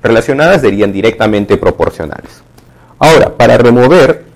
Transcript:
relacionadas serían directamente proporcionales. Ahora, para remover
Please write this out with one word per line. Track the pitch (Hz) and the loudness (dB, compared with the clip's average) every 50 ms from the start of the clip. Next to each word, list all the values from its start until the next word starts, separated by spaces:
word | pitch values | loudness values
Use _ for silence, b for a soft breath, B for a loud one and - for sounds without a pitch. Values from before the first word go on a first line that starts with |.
| - | -2
relacionadas | 113 113 113 110 - 139 135 151 170 196 175 | 0 0 0 0 -2 -2 -2 0 0 0 0
serían | 131 107 98 101 107 101 | 0 -2 -2 -2 -2 -4
directamente | 98 98 98 113 - - 113 107 107 104 104 98 104 - | -4 -2 -4 -4 -2 -2 -4 -2 -2 -2 -2 -2 -2 -2
proporcionales. | - 95 87 - 82 - - - 82 73 - - - - - - _ _ _ b b b b b b b b b | 0 -4 -2 -2 -4 -6 -6 -8 -12 -12 -12 -16 -18 -20 -20 -20 _ _ _ b b b b b b b b b
Ahora, | - 151 160 143 - - - - | 0 2 4 2 2 0 0 0
para | 120 117 120 117 | 0 2 2 2
remover | 117 120 117 123 123 131 165 185 143 123 - - - - _ | 2 2 2 2 2 4 4 4 2 2 0 -4 -8 -20 _